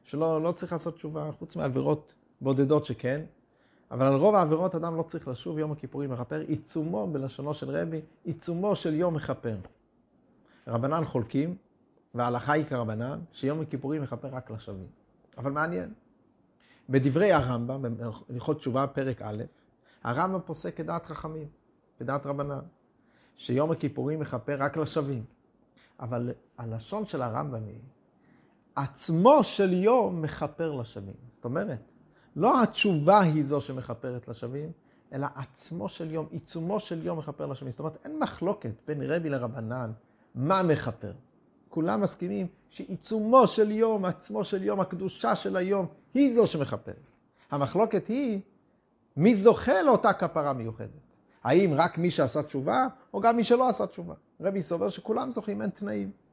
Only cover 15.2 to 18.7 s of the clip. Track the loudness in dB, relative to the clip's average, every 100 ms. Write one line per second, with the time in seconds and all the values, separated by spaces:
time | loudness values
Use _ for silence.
15.2 | _ -8 -4 -2 -2 -4 -8 -14 _ _
16.2 | _ _ _ _ _ _ 0 2 4 4
17.2 | 6 6 4 -2 -2 -4 -6 -6 -8 -10
18.2 | -10 -6 -2 -2 0